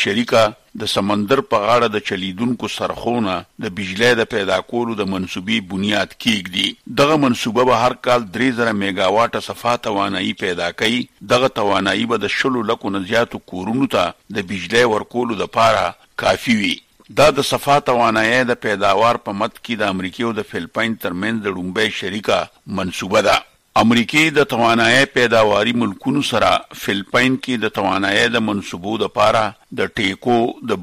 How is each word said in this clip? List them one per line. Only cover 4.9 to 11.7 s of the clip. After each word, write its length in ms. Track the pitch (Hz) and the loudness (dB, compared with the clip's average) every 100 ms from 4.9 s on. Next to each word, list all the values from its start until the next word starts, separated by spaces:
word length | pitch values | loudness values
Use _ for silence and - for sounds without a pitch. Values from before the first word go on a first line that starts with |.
د 160 | 104 95 | -2 -4
منصوبې 560 | 95 90 - 92 113 92 | -4 -4 -6 -4 -4 -4
بنیاد 440 | 95 104 104 - - | -4 -2 -2 -2 -4
کیږدي. 460 | 123 107 92 90 92 - - - | -4 -4 -4 -4 -4 -6 -6 0
دغه 160 | 143 156 | 2 4
منصوبه 480 | 135 117 120 107 | 2 0 0 2
به 180 | 127 117 | 4 4
هر 120 | 123 123 - | 2 0 0
کال 180 | 123 | 0
درې 240 | 107 98 131 117 | 0 -2 -2 0
زره 160 | 117 | 0
میګاواټه 680 | 104 98 95 95 104 117 110 - | 0 -2 0 2 2 2 -2 -8
صفا 280 | 101 120 120 | -6 -2 -2
توانایي 560 | 113 101 101 95 104 | -2 -2 -2 -2 -6
پیدا 380 | 104 101 87 87 | -4 -4 -2 -4
کوي. 280 | - 113 120 - _ 101 | -2 -2 -2 -4 _ 0
دغه 140 | 123 131 | 2 2
توانایي 580 | 123 104 | 0 0